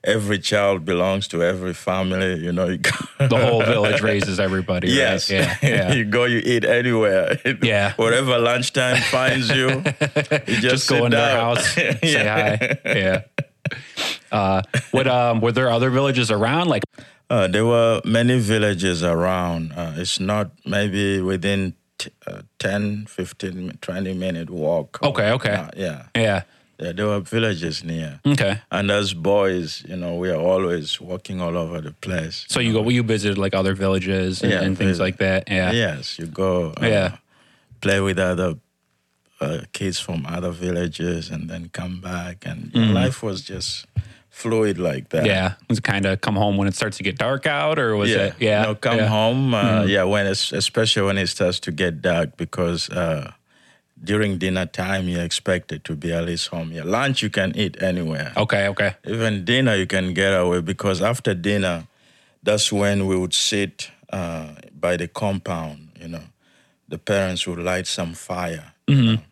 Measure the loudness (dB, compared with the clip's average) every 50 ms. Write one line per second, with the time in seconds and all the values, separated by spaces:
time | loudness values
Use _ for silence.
0 | 2 2 0 0 2 0 -2 -2 0 0 2 4 4 4 2 0 0 -2 0 2
1 | 2 2 0 0 -2 -4 -2 0 2 2 0 0 -4 -6 -6 -4 -4 -2 -2 0
2 | 0 -2 0 0 0 0 -2 -2 -2 -2 -2 0 0 0 -2 0 0 -2 -2 -2
3 | -8 -12 -2 0 2 4 4 4 4 4 4 4 4 4 4 4 4 2 2 2
4 | 2 2 2 2 0 0 0 0 0 0 0 -2 -2 -2 -2 0 0 2 2 2
5 | 2 2 2 0 0 0 2 2 2 0 0 0 2 2 2 2 2 2 2 2
6 | 2 2 2 2 4 4 2 2 2 2 2 2 4 4 2 4 4 2 4 4
7 | 4 4 4 4 4 2 0 0 0 -2 0 2 2 2 4 4 2 0 2 2
8 | 2 4 4 2 2 2 2 4 4 2 2 0 -2 0 0 0 2 2 2 2
9 | 2 2 0 2 2 2 2 2 0 2 2 2 2 2 0 0 -2 -4 -2 -2
10 | -4 0 0 -2 0 0 -2 -2 0 0 -2 2 2 2 2 2 2 2 2 4
11 | 4 4 4 4 4 4 2 2 2 2 0 2 0 0 0 0 0 0 0 0
12 | 2 2 2 2 2 2 2 2 2 2 0 0 0 -2 -2 -4 -2 -2 0 2
13 | 2 2 0 0 -2 -6 _ -8 -8 _ _ _ _ -12 -12 -12 -16 -14 -8 -6
14 | -6 -6 -6 -8 _ -2 0 0 2 2 2 0 0 0 -4 -4 -2 0 0 2
15 | 2 4 4 4 4 4 2 2 2 2 2 4 2 4 4 2 2 2 2 2
16 | 2 2 2 2 2 2 2 2 2 2 2 2 2 2 2 0 -2 _ _ -20
17 | -20 -20 -20 _ _ _ 2 2 4 4 4 4 4 4 6 6 6 4 4 2
18 | 0 2 2 4 4 4 4 4 4 2 2 4 4 2 2 2 0 0 0 2
19 | 2 2 2 2 2 2 2 0 0 -2 -2 -4 -4 -6 -6 -8 -8 -6 -6 -6
20 | -4 -4 -4 -2 -2 0 0 0 -2 -4 -8 _ _ -4 -2 0 0 0 0 0
21 | 0 2 2 2 0 0 -2 0 0 0 0 0 0 -2 -6 _ _ _ _ -14
22 | -14 -14 _ _ -12 -12 -12 -12 -16 _ _ _ -4 -2 -2 0 -2 -2 -4 -6
23 | -8 -10 -8 -8 -8 -8 -8 _ -10 -8 -8 -8 -10 -10 -10 -10 -10 -8 -6 -4
24 | -4 -4 -4 -4 -4 -4 -4 -4 -6 -8 -6 -4 -2 0 0 0 -2 -6 -8 -4
25 | -2 -2 0 0 0 0 0 0 0 -2 -2 -2 -4 -8 -10 -8 -8 -8 -8 -10
26 | -16 -6 _ 0 2 2 2 0 -4 _ _ _ _ _ _ -10 -10 -8 -4 -4
27 | -2 -2 -2 -2 -4 -4 -2 0 0 0 -2 -4 -6 -6 -6 -8 -8 -8 -8 -6
28 | -8 -8 -12 -2 _ 0 2 2 2 0 0 -4 -6 _ -4 -2 0 2 2 0
29 | 0 -2 -4 -2 0 2 4 4 4 2 0 -2 -4 -6 -10 -12 -12 -10 -10 -8
30 | -6 -6 -4 -4 -2 -2 -2 0 2 2 2 2 2 0 -2 -2 -2 -6 -6 -8
31 | -6 -10 -10 -10 _ -8 -6 -4 -4 -4 -2 -4 -4 -4 -6 -8 -10 -10 -14 _
32 | -8 -6 -4 -4 -4 -6 -10 -12 -8 -4 -2 0 0 2 2 2 2 2 2 2
33 | 2 2 0 0 0 0 0 0 -2 0 0 0 0 0 0 0 2 2 2 2
34 | 0 0 0 0 0 0 -2 0 0 2 2 2 2 0 0 2 2 2 2 2
35 | 0 0 0 0 0 2 2 0 0 0 -2 0 0 2 2 0 0 -2 -4 -6
36 | -10 -10 -10 -10 -10 -10 -4 -2 0 0 2 0 -2 -4 -4 -2 0 2 2 2
37 | 2 0 -4 -8 _ _ _ _ _ _ _ _ _ _ -18 _ 0 2 2 2
38 | 2 2 2 2 2 0 2 0 0 -2 -2 -6 _ _ _ _ _ _ _ _
39 | _ _ _ _ _ _ _ _ -6 -4 -4 -6 -8 -12 -8 -4 -4 -4 -4 -4
40 | -6 -4 -6 -6 -6 -6 -6 -4 -4 -6 -6 -4 -4 -2 -2 -2 -2 -4 -4 -4
41 | -4 -2 -2 -4 -6 -8 -8 -8 -8 -8 -10 -12 -12 -12 -10 -10 -8 -8 -8 -10
42 | -10 -8 -8 -8 -8 -10 -12 -12 -10 -10 -10 -10 -12 -2 0 2 4 4 4 4
43 | 4 2 0 -2 -6 -6 -6 -6 -8 -10 -10 -8 -6 -8 -8 -10 -12 _ _ -6
44 | -6 -6 -18 -20 _ _ _ -6 -2 0 2 2 2 2 2 0 0 -2 -2 -2
45 | -6 _ 0 2 2 2 2 2 0 -2 -4 -6 -4 -2 -2 -2 0 -2 0 0
46 | 2 0 0 0 -2 -2 0 2 2 2 2 2 2 0 0 -2 -4 -4 -4 -4
47 | -4 -4 -2 -2 -2 0 0 0 -2 -2 -2 0 0 0 0 2 2 2 2 2
48 | 2 2 2 2 2 0 0 0 2 2 4 4 2 0 -2 -2 0 0 2 2
49 | 2 2 2 4 2 2 2 2 2 2 2 2 4 4 4 4 4 4 2 2
50 | 2 2 2 2 2 0 0 -2 -2 -4 -2 -2 -2 0 0 0 2 2 2 2
51 | 2 2 2 0 0 -2 0 0 0 0 0 -2 -6 -6 -4 -2 -2 -2 -2 -2
52 | -2 0 0 0 0 -2 -4 -10 -10 -8 -4 -2 -2 -2 -2 -4 -6 -6 -4 -4
53 | -2 -2 -2 -4 -6 -10 -16 _ _ _ _ _ _ _ _ _ _ _ _ -14
54 | -4 -2 0 0 0 0 -2 -2 -2 -2 0 -2 -4 -4 -6 -6 -4 -2 -2 -2
55 | -2 -2 -2 -2 -4 -4 -4 -4 _ 0 -2 -2 -2 -8 -12 -12 _ -10 -10 -6
56 | -4 -4 -2 -2 -2 -4 -4 -6 -6 -6 -8 -8 -8 -8 -10 -8 -4 -2 -2 0
57 | 0 0 0 -2 -2 -2 0 0 -2 0 0 -2 -2 -4 -2 -2 -2 -2 -2 -2
58 | -2 -4 -4 -4 -6 -4 -2 -2 0 0 0 0 0 0 0 0 -2 -2 -2 _
59 | -8 -6 -4 -2 0 0 0 -2 0 0 2 2 4 4 2 2 0 0 -2 -2
60 | -2 -2 0 0 2 2 2 2 2 2 2 0 0 -2 -6 -2 -2 -2 0 0
61 | 0 0 0 0 -2 -2 -2 0 0 0 0 0 0 -2 -2 -4 -8 -14 _ _
62 | _ _ _ _ _ _ _ _ 0 0 2 2 2 0 2 2 2 2 2 2
63 | 2 2 0 0 0 0 -2 -2 0 0 0 -2 -4 -4 -6 -14 -16 -16 -16 _
64 | -14 -10 -8 -6 -6 -6 -8 -8 -10 -12 -16 -20 -20 -20 -10 -4 -2 -2 0 -2
65 | -4 -8 _ -4 -2 -2 -2 -4 -4 -6 -6 -6 -6 -10 -12 -16 -20 -20 _ -18
66 | -14 -14 -14 -14 -16 -20 _ _ _ _ _ _ _ _ _ _ _ -12 -12 -10
67 | _ 0 0 0 2 0 -2 -4 -4 -4 -4 -4 -2 -2 -2 -2 -2 -4 -4 -4
68 | -6 -6 -8 -12 -10 -8 -6 -6 -4 -6 -6 -10 -14 -20 _ _ _ 4 4 6
69 | 6 4 2 0 -2 _